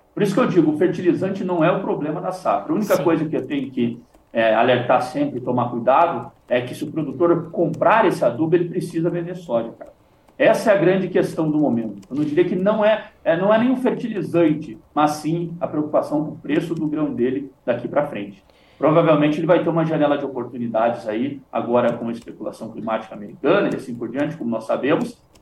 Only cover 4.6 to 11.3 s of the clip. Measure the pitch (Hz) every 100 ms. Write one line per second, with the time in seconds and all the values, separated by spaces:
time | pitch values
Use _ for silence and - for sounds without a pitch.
4.6 | 123 123 123 123 - 147 143 127 123 123
5.6 | 123 123 113 135 - 120 - - - 123
6.6 | 123 - - 160 135 - 170 170 - -
7.6 | 165 - 165 214 196 - 160 131 165 175
8.6 | 170 180 - 165 170 170 170 180 - 117
9.6 | 113 - - - _ _ _ - 156 220
10.6 | 240 196 170 190 185 185 -